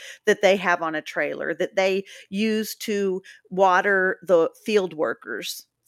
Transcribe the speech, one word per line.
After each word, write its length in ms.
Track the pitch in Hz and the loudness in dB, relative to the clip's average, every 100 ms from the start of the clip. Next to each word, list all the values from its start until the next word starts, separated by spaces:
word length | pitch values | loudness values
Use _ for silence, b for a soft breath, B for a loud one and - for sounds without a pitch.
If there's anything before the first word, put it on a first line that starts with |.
| B B - | B B 0
that 160 | 202 | 4
they 140 | 190 190 | 4 4
have 260 | 180 175 | 2 0
on 120 | 165 | -2
a 80 | 156 | -6
trailer 520 | - - 147 143 151 | -6 -6 -4 -4 -6
that 200 | 160 170 | -4 -4
they 300 | - 190 190 190 B B | 0 0 0 -6 B B
use 460 | 196 220 214 208 - | -4 -2 -2 -4 -8
to 460 | - 202 196 185 B B _ | -6 -2 -2 -4 B B _
water 680 | 185 190 180 196 190 185 - | 2 4 4 2 2 0 -4
the 280 | 165 175 165 - | 2 2 2 -2
field 300 | - 208 185 | 0 0 0
workers. 720 | 156 135 - - 110 180 - _ _ | -4 -4 -4 -10 -10 -10 -14 _ _